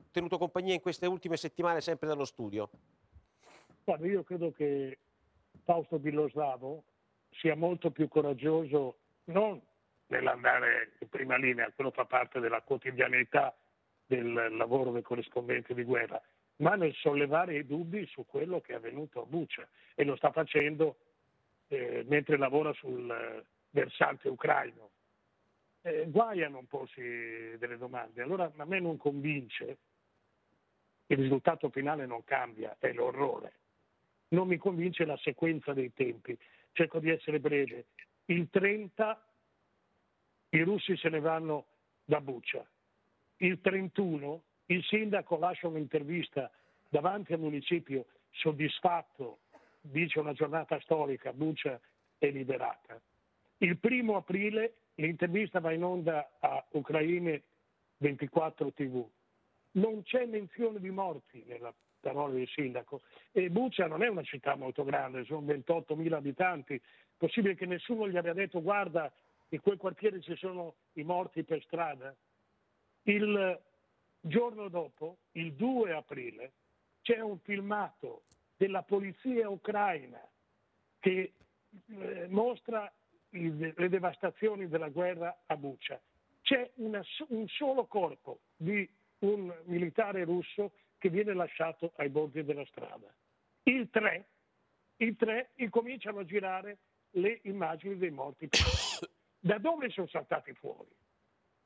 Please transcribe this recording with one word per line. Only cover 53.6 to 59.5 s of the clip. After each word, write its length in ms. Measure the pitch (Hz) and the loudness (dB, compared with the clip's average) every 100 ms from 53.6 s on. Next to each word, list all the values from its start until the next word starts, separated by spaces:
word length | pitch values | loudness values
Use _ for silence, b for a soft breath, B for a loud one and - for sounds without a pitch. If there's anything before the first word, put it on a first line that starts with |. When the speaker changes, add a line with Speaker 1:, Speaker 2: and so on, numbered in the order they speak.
Speaker 2:
Il 160 | 175 175 | 2 4
primo 380 | 226 254 226 196 | 2 2 2 0
aprile 580 | 170 185 208 214 226 - _ | 0 0 0 0 -2 -4 _
l'intervista 680 | - 156 165 180 185 202 185 | -2 -2 2 2 2 2 0
va 120 | 165 | 0
in 100 | 165 | 0
onda 540 | 180 180 160 156 143 _ | 0 0 0 0 -2 _
a 220 | 139 135 - | 0 0 -2
Ucraine 720 | 151 139 151 156 175 170 151 - _ _ _ _ _ | -4 0 2 2 2 2 -2 -6 _ _ _ _ _
ventiquattro 760 | 143 139 139 165 160 - 143 | 0 0 0 2 0 0 -4
T 140 | - 139 | -2 -4
V. 220 | 127 113 _ _ _ _ | -4 -6 _ _ _ _